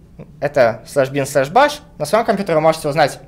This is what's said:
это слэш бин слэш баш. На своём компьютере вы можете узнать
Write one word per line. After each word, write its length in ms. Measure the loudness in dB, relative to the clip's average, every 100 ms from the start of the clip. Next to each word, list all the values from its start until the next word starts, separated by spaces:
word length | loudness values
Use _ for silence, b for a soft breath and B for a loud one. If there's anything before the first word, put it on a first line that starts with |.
| -20 -20 -20 -8
это 440 | -2 2 2 0 -4
слэш 240 | -2 -2
бин 160 | -2 -2
слэш 220 | -2 2
баш. 320 | 2 2 0 -14 -10
На 60 |
своём 200 | -2 -2
компьютере 300 | 0 -2 0
вы 60 | 2
можете 260 | 2 0 -2
узнать 320 | 0 0 -2